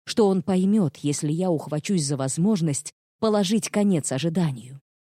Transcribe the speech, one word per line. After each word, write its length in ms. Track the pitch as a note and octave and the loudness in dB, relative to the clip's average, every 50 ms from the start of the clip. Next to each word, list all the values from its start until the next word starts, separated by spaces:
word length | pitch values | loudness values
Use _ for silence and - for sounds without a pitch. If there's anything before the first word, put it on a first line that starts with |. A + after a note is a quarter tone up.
| _ | _
что 240 | - - B3 G#3+ G3 | -4 2 2 4 4
он 140 | F#3+ F#3 | 4 2
поймет, 540 | - G3+ F#3 F#3 F#3 G3 G#3+ A3 F3+ C3+ - - | 0 0 0 2 2 2 2 2 2 0 -2 -2
если 320 | - D3 C#3+ - D#3+ D3 | -4 -4 -2 -2 -2 -2
я 200 | D#3+ E3+ F#3 F#3 | -2 0 0 0
ухвачусь 540 | E3 C#3 - C#3+ D3+ D3+ - - G3+ F3 C#3+ | 0 -2 -2 -6 -6 -6 -2 -2 -2 0 0
за 120 | C3+ D3+ | -2 -2
возможность 800 | C3 C3+ C3 - D#3+ F3 A3 A3 E3 E3 D#3 C3+ - - - - _ _ _ _ _ | -2 -2 -4 -2 0 2 2 2 2 0 -2 -2 -4 -6 -10 -18 _ _ _ _ _
положить 500 | A3+ A3 G#3 G#3 G3 E3+ A3+ G#3+ - - | 0 2 2 2 2 2 0 0 -2 -2
конец 420 | - G#3 G3+ G3+ F#3 D3 - - | 0 0 2 4 2 2 0 -2
ожиданию. 680 | B2+ C3 D#3 E3+ D#3+ F#3+ E3+ D3 C3 A2+ A#2 B2+ C#3 - - _ _ _ _ | -4 -2 -2 -2 0 0 0 0 -2 -6 -12 -16 -20 -20 -20 _ _ _ _